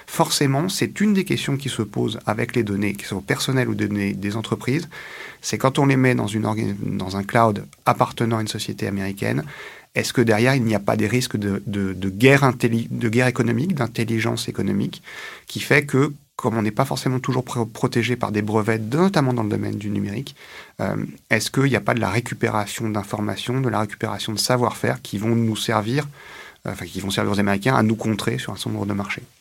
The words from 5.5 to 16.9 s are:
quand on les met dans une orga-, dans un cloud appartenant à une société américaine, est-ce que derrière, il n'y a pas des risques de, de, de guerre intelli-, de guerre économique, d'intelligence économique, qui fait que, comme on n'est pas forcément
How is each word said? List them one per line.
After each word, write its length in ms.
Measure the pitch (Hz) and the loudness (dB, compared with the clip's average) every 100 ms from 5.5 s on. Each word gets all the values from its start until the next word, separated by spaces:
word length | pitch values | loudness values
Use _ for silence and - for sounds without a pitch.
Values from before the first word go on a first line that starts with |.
| 104 | 0
quand 200 | 131 135 | 2 4
on 80 | 139 | 4
les 100 | 131 | 6
met 180 | 127 | 6
dans 120 | 123 107 | 4 0
une 180 | 110 110 | 0 0
orga-, 280 | 110 110 101 | 0 -2 -2
dans 360 | 104 101 95 98 | -4 -4 -4 -4
un 60 | |
cloud 400 | 98 120 113 101 101 - - | 0 4 4 2 -6 -4 0
appartenant 520 | 123 127 - 117 113 | 2 2 0 0 0
à 20 | |
une 80 | 107 | -2
société 380 | 107 - 104 104 | -6 -6 -6 -4
américaine, 580 | 98 98 98 110 127 156 - - - - | -4 -4 -4 -2 -2 -4 -10 -16 -18 -8
est-ce 200 | - 110 | -4 0
que 80 | - | 4
derrière, 320 | 113 107 123 | 4 6 4
il 80 | 135 | 4
n'y 100 | 113 | 2
a 60 | 104 | 2
pas 160 | 101 110 | 2 2
des 100 | 107 | 2
risques 300 | 123 123 110 | 2 0 -2
de, 260 | 101 98 - | 0 -2 -2
de, 260 | 101 95 | -2 -2
de 160 | 92 95 | -2 -4
guerre 340 | 95 131 139 | 4 6 8
intelli-, 440 | 139 120 123 117 117 | 6 4 2 0 -2
de 180 | 123 117 | -2 0
guerre 160 | 113 127 | 2 2
économique, 480 | 120 117 117 170 | 2 2 2 0
d'intelligence 760 | 151 113 - 110 113 113 113 - | 0 -2 -2 -2 0 0 -2 -4
économique, 540 | - 98 101 - - - - - - - | -2 0 0 -2 -6 -16 -16 -16 -16 -10
qui 140 | - | -6
fait 240 | - 143 | 2 2
que, 300 | 143 131 147 143 _ - | 2 0 0 -2 _ -4
comme 200 | 123 110 | -2 0
on 60 | |
n'est 80 | 107 | 0
pas 160 | 107 | 0
forcément 340 | 131 | -2